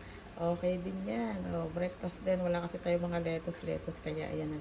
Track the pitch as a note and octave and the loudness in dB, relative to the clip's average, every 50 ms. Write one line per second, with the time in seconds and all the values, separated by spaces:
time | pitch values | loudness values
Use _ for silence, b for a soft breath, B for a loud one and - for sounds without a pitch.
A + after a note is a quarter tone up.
0 | B B B B B - - - E3+ E3+ F3 F3 F3+ F3+ F3+ F3 F3 F#3+ F#3+ F#3+ | B B B B B -10 -4 0 2 2 2 4 4 2 2 2 0 -2 -4 -2
1 | F#3+ G#3 A3 A#3 A#3 A3 G3+ F#3 F3+ F3+ E3+ E3 E3 D#3+ E3 F3 F3+ F3+ - - | -2 0 0 0 0 0 -2 -2 -2 0 0 0 0 0 0 0 0 -2 -2 -4
2 | F#3+ F3 - - G3 F#3+ F#3 F3+ F3+ F3 F3 F3 F3 F3 - - - F3 F3 F3 | -6 -6 -6 -2 2 2 4 4 4 4 4 2 0 -2 -4 -2 2 4 4 4
3 | F3 F3 E3+ E3+ E3 E3 E3 E3 - F3 E3+ - F3 E3 D#3+ D#3+ - E3 E3 - | 4 2 2 2 2 2 0 0 -2 -4 -6 -4 -2 -2 -2 -2 -2 -4 -6 -4
4 | - D#3 D#3 D#3 D#3 - D#3 D#3 D#3 D3+ D3+ D3+ | -4 -4 -2 -2 -2 -2 -2 -2 0 -2 -2 -4